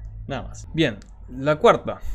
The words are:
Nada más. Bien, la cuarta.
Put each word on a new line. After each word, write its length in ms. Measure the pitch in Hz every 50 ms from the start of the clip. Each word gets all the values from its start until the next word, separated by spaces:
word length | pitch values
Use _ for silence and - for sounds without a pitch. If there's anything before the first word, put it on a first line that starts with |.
| - - - - - -
Nada 140 | 139 117
más. 260 | 92 - - - - - -
Bien, 240 | 156 156 127 104 95 - - - - - -
la 280 | 123 131 135 151 151
cuarta. 440 | 147 - 220 131 117 - 110 98 - - -